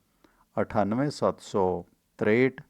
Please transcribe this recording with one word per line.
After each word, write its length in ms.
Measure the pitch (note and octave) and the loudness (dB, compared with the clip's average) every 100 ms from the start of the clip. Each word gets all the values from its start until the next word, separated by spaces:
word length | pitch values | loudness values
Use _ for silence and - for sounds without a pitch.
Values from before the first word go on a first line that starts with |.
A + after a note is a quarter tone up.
| _ _ _ _ _ - | _ _ _ _ _ -6
ਅਠਾਨਵੇਂ 480 | G2 A2 G2 A#2+ D3 | -2 -2 0 -2 -4
ਸੱਤ 320 | - G#2 - | 0 -2 -2
ਸੌ 420 | - G#2+ F#2 F2 - _ _ - | -4 0 0 -2 -8 _ _ -2
ਤਰੇਹਠ 440 | G#2 A#2 C3 - | 2 4 2 -2